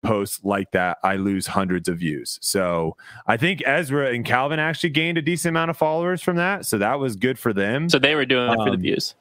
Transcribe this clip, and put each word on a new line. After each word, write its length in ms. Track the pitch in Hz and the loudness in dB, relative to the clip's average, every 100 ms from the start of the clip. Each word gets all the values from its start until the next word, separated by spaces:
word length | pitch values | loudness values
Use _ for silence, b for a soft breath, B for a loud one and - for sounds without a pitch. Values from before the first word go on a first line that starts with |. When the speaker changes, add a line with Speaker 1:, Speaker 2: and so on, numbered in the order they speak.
Speaker 1:
post 420 | 110 107 98 - | 0 0 -2 -4
like 260 | 98 101 95 | -2 -2 0
that, 260 | 92 90 85 | 2 2 0
I 140 | 95 95 | 0 0
lose 300 | 98 98 - | 0 0 0
hundreds 420 | - 95 90 82 | -2 0 0 -2
of 100 | 85 | -2
views. 400 | 85 73 58 - | -2 -4 -8 -8
So 540 | - 98 90 85 80 - B B - | -2 0 0 0 -2 -6 B B -2
I 100 | 117 | 0
think 240 | 160 190 131 | 0 0 0
Ezra 440 | 143 156 139 139 | 0 0 -2 0
and 100 | 120 | -2
Calvin 340 | 117 123 139 156 | 0 0 0 0
actually 320 | 156 160 175 | -2 -2 0
gained 260 | 147 165 170 | 0 0 0
a 60 | |
decent 280 | 151 175 175 | 0 0 0
amount 200 | 165 165 | 0 0
of 60 | 165 | 0
followers 420 | 156 160 175 180 | 0 2 0 0
from 140 | - 175 | 0 0
that. 300 | 175 196 - | 0 -2 -2
So 100 | 110 | 0
that 220 | 95 139 | 2 0
was 180 | 135 101 | -2 0
good 220 | 123 131 | 0 0
for 160 | 123 | 0
them. 340 | 98 98 127 165 | 0 0 0 2
Speaker 2:
So 100 | 156 | 2
they 160 | 135 | 4
were 120 | 151 131 | 2 2
doing 260 | 127 123 | 2 2
it 40 | 113 | 2
for 100 | 104 | 2
the 60 | |
Speaker 1:
Um, 80 | 95 | 0
Speaker 2:
views. 320 | 90 - - - | 0 -2 -4 -12